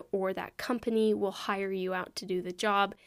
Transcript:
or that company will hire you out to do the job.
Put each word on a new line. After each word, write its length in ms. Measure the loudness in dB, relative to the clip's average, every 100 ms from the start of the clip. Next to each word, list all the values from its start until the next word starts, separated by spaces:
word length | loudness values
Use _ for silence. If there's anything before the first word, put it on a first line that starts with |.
| -2
or 220 | -2 0
that 240 | -2 -8 -6
company 580 | -4 -2 2 4 4
will 180 | 4 0
hire 400 | -2 -2 0 0
you 220 | -2 -2
out 220 | -2 -4 -8
to 100 | -4
do 160 | -2
the 100 | -2
job. 420 | -2 2 4 2 -2